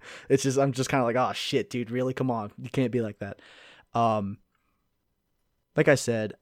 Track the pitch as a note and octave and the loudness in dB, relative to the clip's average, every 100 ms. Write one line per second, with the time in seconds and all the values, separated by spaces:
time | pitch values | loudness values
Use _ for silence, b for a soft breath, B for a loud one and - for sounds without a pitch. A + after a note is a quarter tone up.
0 | - - - C#3 C#3+ C3 C#3 B2+ C3 C#3 | -20 -12 0 2 2 2 2 0 0 2
1 | A#2+ A#2+ A#2+ G2+ - C3+ G2+ B2 A2+ A#2+ | 2 2 0 -2 -2 -2 -2 -6 -4 -2
2 | C3 B2 C3 A#2 G#2+ - B2+ - B2+ A#2+ | -2 -2 -2 -2 -6 -10 -8 -2 0 0
3 | A2 G#2 G2+ - B B B B B A#2 | -4 -6 -12 -12 B B B B B 0
4 | A#2 G#2+ G2 G#2 _ _ _ _ _ _ | 2 2 -2 -8 _ _ _ _ _ _
5 | _ _ _ _ _ _ _ - D#3 C3+ | _ _ _ _ _ _ _ 2 4 4
6 | - A2+ G#2+ - | 2 -2 -2 -8